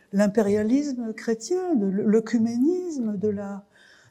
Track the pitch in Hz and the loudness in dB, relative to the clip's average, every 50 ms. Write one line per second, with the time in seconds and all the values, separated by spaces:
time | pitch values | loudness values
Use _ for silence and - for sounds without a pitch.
0 | _ _ - 196 208 208 202 226 202 202 208 214 214 220 254 285 294 294 254 240 | _ _ 0 2 2 2 4 2 2 2 2 2 2 2 2 2 0 0 -4 -6
1 | 233 220 220 - - 240 226 226 - - 359 370 370 359 320 226 196 190 185 202 | -6 -6 -8 -6 -4 -4 -4 -4 -2 -2 -2 -2 0 0 0 2 2 0 0 0
2 | 220 220 202 226 220 - 233 233 220 233 233 240 262 320 359 359 359 349 311 269 | 2 4 4 2 2 2 0 0 0 0 0 0 2 2 0 0 -4 -6 -6 -4
3 | 226 214 208 185 208 214 202 202 202 196 202 196 - _ _ _ _ - - _ | -4 -4 -4 -2 -2 -2 -2 -4 -6 -10 -12 -14 -16 _ _ _ _ -20 -20 _
4 | _ _ | _ _